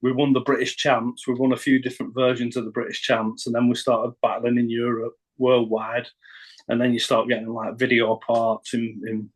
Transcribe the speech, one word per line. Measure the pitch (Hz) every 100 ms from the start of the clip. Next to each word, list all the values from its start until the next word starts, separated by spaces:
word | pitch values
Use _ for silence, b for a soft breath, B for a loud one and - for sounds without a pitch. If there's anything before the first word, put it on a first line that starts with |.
we | 127
won | 127 143
the | 131
British | 123 131 135 -
Champs. | 151 127 113 123 -
We |
won | 123 131
a | 123
few | - 135
different | 131 - 113
versions | 123 127 123 120 120
of | 110
the |
British | 107 113 -
Champs. | - 117 110 110 -
And | 117
then | 123
we | 117
started | - 117 120 127
battling | 117 104 120 120
in | 117
Europe, | 117 120 117 113 - _ _
worldwide. | 127 127 113 110 104 117 123 _ B B B B _
And | 117
then | 123
you | 120
start | - 120 110
getting, | 120 113
like, | 113 110 117
video | 127 120 113 110
parts | - 117 113 110 -
in, | 120 117 107 107
in, | 110 107